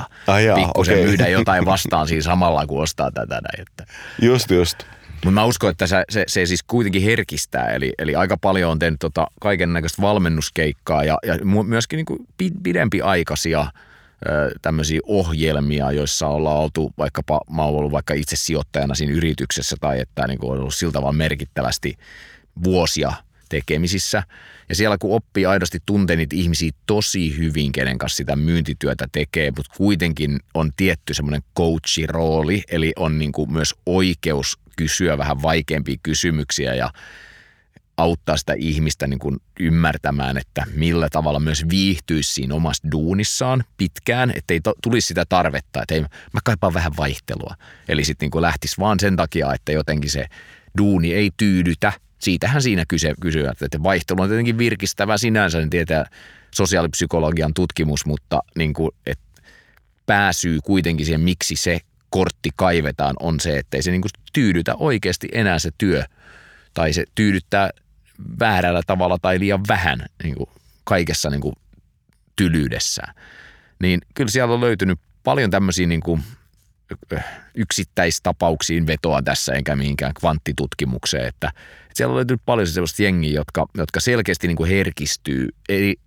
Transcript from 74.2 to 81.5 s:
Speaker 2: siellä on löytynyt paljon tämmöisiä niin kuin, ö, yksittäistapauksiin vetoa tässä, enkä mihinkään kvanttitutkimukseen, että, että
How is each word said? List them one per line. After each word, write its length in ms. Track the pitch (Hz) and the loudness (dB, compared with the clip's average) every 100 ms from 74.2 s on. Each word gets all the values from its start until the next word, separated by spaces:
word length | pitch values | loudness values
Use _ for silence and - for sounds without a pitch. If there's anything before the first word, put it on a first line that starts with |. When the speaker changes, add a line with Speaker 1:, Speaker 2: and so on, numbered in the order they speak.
| 127 | 0
Speaker 2:
siellä 220 | 120 120 | 2 2
on 80 | 120 | 2
löytynyt 380 | 120 104 95 87 - _ | 2 2 2 0 -4 _
paljon 280 | - 139 113 | 0 2 2
tämmöisiä 360 | 98 98 87 87 | 2 2 2 2
niin 140 | 82 | 0
kuin, 220 | 80 82 87 123 _ _ _ _ _ - - | 0 -2 -4 -14 _ _ _ _ _ -20 -10
ö, 60 | 76 - - - - | -8 -8 -14 -16 -6
yksittäistapauksiin 1300 | 107 - 90 - 87 - - 82 85 80 - 85 80 | -4 -4 -4 0 0 0 -2 0 0 0 0 0 0
vetoa 340 | 78 85 71 | 0 0 0
tässä, 320 | 67 71 - | 0 -2 0
enkä 220 | 67 69 71 | -2 -2 -2
mihinkään 380 | 69 69 67 73 | -2 -2 -4 -2
kvanttitutkimukseen, 1080 | 85 78 - 71 69 - 69 62 - 69 62 | 0 0 -4 -4 -6 -4 -4 -4 -4 -4 -4
että, 200 | - | -4
että 440 | 67 | -6